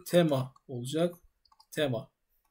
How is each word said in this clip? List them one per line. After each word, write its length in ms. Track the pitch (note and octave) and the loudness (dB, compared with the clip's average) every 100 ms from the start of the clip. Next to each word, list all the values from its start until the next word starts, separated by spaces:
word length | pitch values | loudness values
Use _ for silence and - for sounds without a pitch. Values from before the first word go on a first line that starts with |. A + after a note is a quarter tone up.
| - | 2
Tema 460 | F3 D#3+ C3 B2+ - - | 4 4 2 -2 -10 -12
olacak. 460 | B2 B2+ D3+ E3+ F3 - _ _ _ _ | -10 -4 0 -2 -2 -18 _ _ _ _
Tema. 400 | - C#3+ A#2 C3+ _ _ _ _ | -4 -2 -2 -8 _ _ _ _